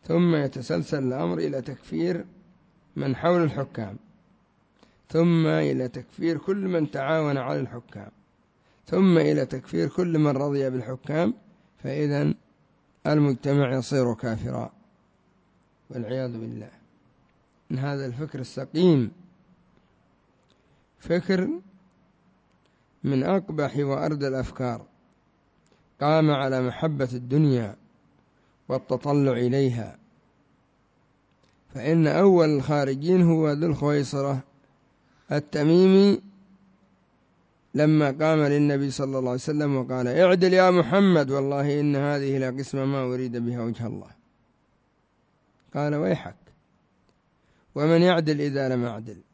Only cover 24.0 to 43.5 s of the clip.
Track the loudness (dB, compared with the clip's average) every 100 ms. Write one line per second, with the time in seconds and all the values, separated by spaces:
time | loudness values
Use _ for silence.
24 | -2 -2 -4 -4 -6 -6 -6 -8 -12 _
25 | _ _ _ _ _ _ _ _ _ _
26 | 2 4 4 2 0 -2 -2 -2 -4 -2
27 | -4 -6 -2 2 4 2 -2 -10 _ _
28 | _ _ _ _ _ _ _ -6 -4 -6
29 | 0 2 2 2 0 2 0 -2 -8 -14
30 | _ _ _ _ _ _ _ _ _ _
31 | _ _ _ _ _ _ _ -8 0 2
32 | 4 6 6 6 4 2 0 0 0 -2
33 | 2 4 4 4 2 0 -2 -2 0 0
34 | -2 -4 -4 -4 -8 _ _ _ _ _
35 | _ _ _ -4 -4 -2 4 6 8 8
36 | 6 4 -4 -20 _ _ _ _ _ _
37 | _ _ _ _ _ _ _ 0 2 4
38 | 2 0 0 2 2 2 2 0 -4 -4
39 | -6 -4 -4 -4 -4 -4 -2 -2 -4 -4
40 | -2 4 4 6 4 6 6 6 4 4
41 | 6 4 2 -2 -2 -2 -2 0 0 0
42 | 0 -2 -2 -2 -2 -6 -8 -4 -2 -2
43 | -4 -4 -6 -4 -6